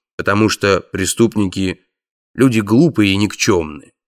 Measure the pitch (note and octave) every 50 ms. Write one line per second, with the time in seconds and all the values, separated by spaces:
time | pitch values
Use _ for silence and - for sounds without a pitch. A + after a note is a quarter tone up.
0 | _ _ _ - F2 - G2+ G#2 A2 G#2 - - - G2+ F#2+ F2 - - - F#2
1 | F#2+ E2 - - A#2 A2 - G#2+ G#2 F#2 - F#2+ F#2+ F#2 F2+ - _ _ _ _
2 | _ _ _ _ _ _ _ - C3 C3+ A#2 A2+ G#2+ G2 A2 B2 E3 D#3+ A#2+ -
3 | G#2 G2+ F#2+ G2 G#2 G2 - - - A2+ G#2 F2 E2 D2+ D2 C#2+ - - _ _
4 | _